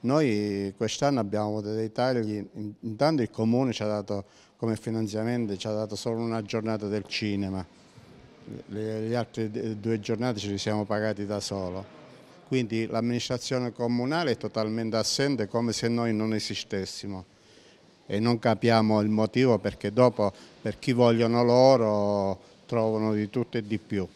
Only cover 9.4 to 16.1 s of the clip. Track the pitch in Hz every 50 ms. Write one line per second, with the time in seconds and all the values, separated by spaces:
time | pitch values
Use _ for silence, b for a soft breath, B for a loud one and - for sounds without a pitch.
9.4 | 113 110 107 120 - 113 110 104 101 113 113 107 101 - 113 104 123 127 120 104
10.4 | 98 101 101 98 - 110 107 107 104 98 104 104 107 110 104 98 101 98 104 101
11.4 | 98 - 101 98 95 90 90 95 98 - B B B B B B B B B B
12.4 | B - 131 131 123 104 113 113 113 - - 113 113 120 120 120 - - 127 120
13.4 | - - 135 127 123 120 110 - 120 117 120 120 120 131 151 170 175 143 117 -
14.4 | - 104 - 110 110 107 110 113 117 110 107 113 107 - - - 139 143 143 113
15.4 | 110 - - 117 120 117 107 - - 117 117 120 117 117